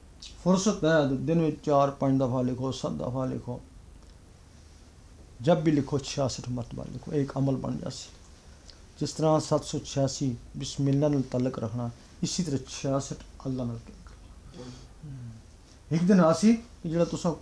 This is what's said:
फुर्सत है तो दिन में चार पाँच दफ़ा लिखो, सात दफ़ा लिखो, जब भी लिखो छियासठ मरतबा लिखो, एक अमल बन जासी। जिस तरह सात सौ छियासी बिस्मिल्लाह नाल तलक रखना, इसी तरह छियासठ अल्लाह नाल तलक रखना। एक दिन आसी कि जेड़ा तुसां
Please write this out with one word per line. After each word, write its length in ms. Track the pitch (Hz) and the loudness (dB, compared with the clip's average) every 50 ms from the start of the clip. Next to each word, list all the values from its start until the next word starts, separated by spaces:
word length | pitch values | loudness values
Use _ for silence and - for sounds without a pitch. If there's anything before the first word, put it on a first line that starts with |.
| - - - - - - - - | -20 -20 -20 -20 -20 -18 -12 -2
फुर्सत 380 | - 175 190 185 - 214 202 - 156 | 2 2 2 4 4 0 0 2 2
है 240 | 156 165 156 139 131 | 4 4 4 4 4
तो 80 | 135 131 131 | 2 0 0
दिन 140 | 151 165 170 | 2 2 2
में 180 | 160 151 151 - - | 2 2 0 -2 0
चार 260 | 151 143 139 143 139 139 | 2 4 4 4 4 2
पाँच 180 | - 139 135 135 135 | 0 2 2 4 4
दफ़ा 200 | 135 120 127 127 | 2 2 2 0
लिखो, 300 | 127 127 127 123 131 131 123 | 0 0 -2 -2 -2 -4 -4
सात 180 | - - - 156 | -4 -4 -6 -4
दफ़ा 300 | 147 - - 123 135 131 | -4 -4 -4 -2 -2 -2
लिखो, 340 | 127 131 - - 120 120 - - - - - - - - - - - - - - - - - - - - - - - - - - - - - - - - - - - - - | -4 -4 -6 -6 -8 -10 -10 -12 -16 -20 -20 -20 -20 -20 -20 -20 -20 -20 -20 -20 -20 -20 -20 -20 -20 -20 -20 -20 -20 -20 -20 -20 -20 -20 -20 -20 -20 -20 -20 -20 -20 -14 -2
जब 200 | 117 160 175 160 156 | 2 4 4 4 4
भी 60 | 165 | 4
लिखो 260 | 151 139 135 - 147 135 | 4 4 2 0 -2 -4
छियासठ 480 | - - - 143 135 120 - - - 120 | -4 -4 -2 -2 -2 -2 -2 -4 -6 -6
मरतबा 340 | 123 123 113 - - - - | -6 -6 -6 -8 -10 -10 -10
लिखो, 280 | - - 123 - - 160 | -10 -12 -12 -8 -4 -2
एक 180 | 147 135 139 - | -2 -2 0 0
अमल 200 | 139 135 135 131 | 0 0 0 0
बन 160 | - - - 127 - | 0 -2 -4 -4 -6
जासी। 300 | - - - - - - - - - - - - - - - - - - - - - - - - | -6 -8 -10 -12 -14 -16 -18 -20 -20 -20 -20 -20 -20 -20 -20 -20 -20 -20 -20 -20 -20 -18 -8 -6
जिस 160 | 151 143 - | -6 -6 -2
तरह 220 | - 156 156 156 151 | 0 2 4 4 4
सात 220 | - - 156 143 - | 2 2 0 0 0
सौ 140 | - 160 143 | -2 -6 -6
छियासी 480 | - - - 139 135 135 - - 143 127 120 - - - - | -6 -4 -2 0 0 0 0 -2 -2 -2 -2 -4 -8 -12 -10
बिस्मिल्लाह 520 | 143 139 - - 143 139 139 139 143 151 147 | -10 -8 -6 -2 0 2 2 4 4 4 2
नाल 120 | 143 135 127 - | 2 0 0 0
तलक 260 | - 127 127 127 123 - | -2 -2 -2 -2 -2 -4
रखना, 320 | 117 104 117 123 120 120 - - - - - - | -6 -6 -4 -6 -6 -6 -8 -12 -18 -20 -8 -6
इसी 200 | 170 - - - | -6 -4 -2 -4
तरह 160 | 175 151 135 131 131 - | -2 -2 -4 -4 -4 -8
छियासठ 500 | - - - 135 135 139 135 - 147 - - - - - - | -10 -6 -2 -2 -2 -2 -2 -4 -10 -12 -14 -16 -16 -10 -8
अल्लाह 200 | 135 131 127 123 | -6 -4 -4 -4
नाल 120 | 120 117 113 | -6 -6 -8
तलक 280 | - - - - - | -12 -16 -18 -18 -20
रखना। 120 | - - - - - - - - - - - 123 123 127 127 127 - - - 156 143 135 127 120 117 113 113 - - - - - - - - - - | -20 -20 -20 -20 -20 -20 -20 -20 -18 -18 -16 -16 -16 -16 -16 -18 -20 -18 -16 -14 -14 -12 -12 -12 -14 -14 -16 -18 -20 -20 -20 -20 -20 -20 -18 -6 -2
एक 120 | 151 170 175 | 0 2 4
दिन 140 | 190 208 180 | 6 6 8
आसी 300 | 165 165 165 - 208 220 240 | 8 6 6 6 6 6 6
कि 320 | 226 - - - - - | 4 0 -8 -14 -10 -6
जेड़ा 180 | 165 160 170 170 | -2 2 2 2
तुसां 260 | 165 165 - - 175 147 - | 2 0 -2 -2 -2 -2 0